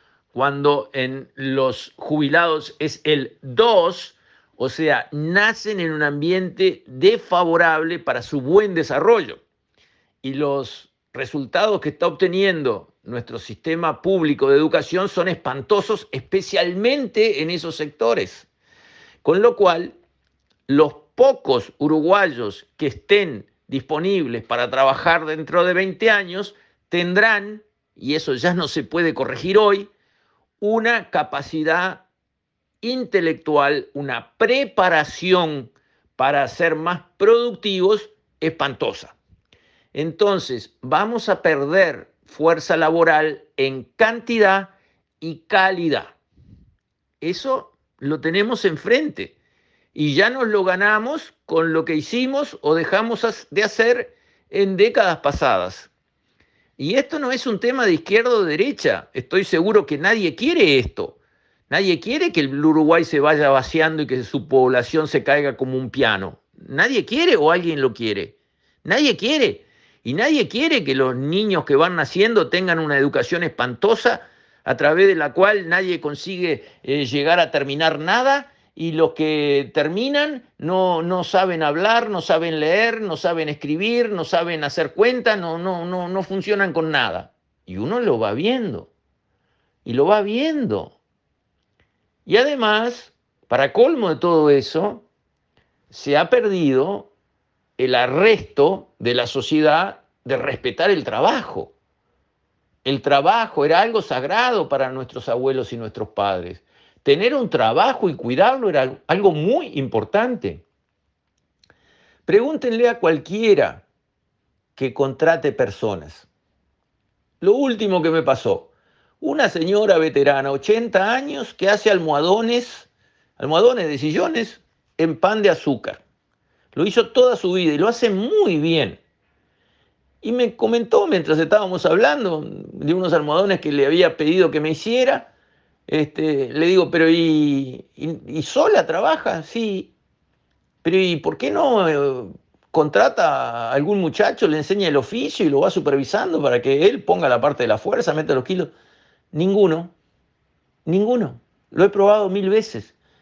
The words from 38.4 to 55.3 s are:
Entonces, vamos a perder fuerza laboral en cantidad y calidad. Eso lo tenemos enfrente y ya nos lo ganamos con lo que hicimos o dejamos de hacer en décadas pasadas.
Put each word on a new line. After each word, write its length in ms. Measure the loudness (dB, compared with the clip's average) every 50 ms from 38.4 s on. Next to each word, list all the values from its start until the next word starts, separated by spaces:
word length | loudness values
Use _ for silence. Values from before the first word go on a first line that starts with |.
| -4 -4 -2 -2 -4 -4 -4 -4 -4 -6 -6 -8 -14 -20 -20 _ _ _ _ _ _ _ _ _ _ _ _ _ _ _ _
Entonces, 840 | -6 -6 -6 -2 0 2 2 2 0 -2 -6 -8 -10 -10 -14 _ _
vamos 480 | -6 -2 0 0 0 0 -2 -4 -2 -2
a 120 | -2 0
perder 720 | 2 0 0 0 0 0 2 2 2 2 0 -6 -14 -20 _ _ _
fuerza 500 | _ -8 0 2 2 2 2 0 -2 0
laboral 680 | 2 2 2 4 4 4 4 4 4 2 0 -2 -6 -12 _ _ -2
en 260 | -2 -2 -2 -6 -12 -14 _
cantidad 760 | 0 0 0 0 -4 -4 -4 2 4 4 4 4 2 0 -4 _ _ _ _ _ _ _ _ _ _
y 220 | -12 -12 -12 -12
calidad. 720 | _ _ 2 2 4 2 2 0 -2 -2 -2 -2 -4 -8 _ _ _ _ _ _ _ _ -20 -20 _ _ _ _ _ _ _ _ _ _ _ _
Eso 560 | -6 -6 -6 -6 -4 -4 -4 -4 -4 -10 _ _ _ _ _ _
lo 200 | -4 -4 -4 -2
tenemos 460 | -2 -2 0 0 0 0 -2 0 0
enfrente 720 | -2 -2 -2 0 0 0 0 0 -2 -6 -10 -14 -14 -16 _ _ _ _ _ _ _ _ _ _ _ _
y 220 | -4 -2 0 2
ya 140 | 2 2 2
nos 180 | 0 -2 -2 0
lo 160 | 0 0 2
ganamos 720 | 0 0 0 2 2 2 0 -2 -4 -6 -8 -10 -14 _ _ _
con 260 | -4 -2 0 0 0 0
lo 120 | -2 -2
que 100 | -2 -4
hicimos 640 | -4 -4 -4 -4 -4 -2 -2 -2 -4 -4 -6 -8 -6
o 140 | -2 0 0
dejamos 720 | 0 0 0 0 0 0 -2 -4 -4 -4 -4 -4 -6 -12 _
de 120 | -2 -2 -2
hacer 520 | -2 0 0 2 2 2 0 -2 -8 _ _ _ _ _ _ _ _
en 260 | -2 -2 0 0 2
décadas 420 | 4 2 4 4 2 2 2 0 0
pasadas. 720 | -2 -2